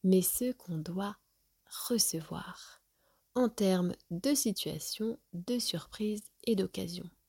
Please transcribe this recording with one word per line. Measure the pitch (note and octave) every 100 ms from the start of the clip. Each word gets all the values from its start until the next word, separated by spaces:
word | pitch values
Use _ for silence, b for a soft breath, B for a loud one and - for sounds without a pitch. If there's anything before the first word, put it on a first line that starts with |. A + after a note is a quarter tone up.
mais | F#3 F#3
ce | F3+ - B3
qu'on | B3 - D#3+
doit | D#3 F3+ G3+ G#3 _ _ _ _ _ - -
recevoir, | A#3 - E3 D#3 E3 - - - - _ _ _ _ _
en | A#3+ B3
termes | - G3 F#3 F3+ - _
de | E3+ C4+
situation, | C#4+ A3+ G3 - D#3 - - A3 A3+ _
de | F3 F3 B3
surprise | - E3+ - - G#3+ G#3+ - _
et | -
d'occasion. | G#3 F#3 - F3+ F3 F3 _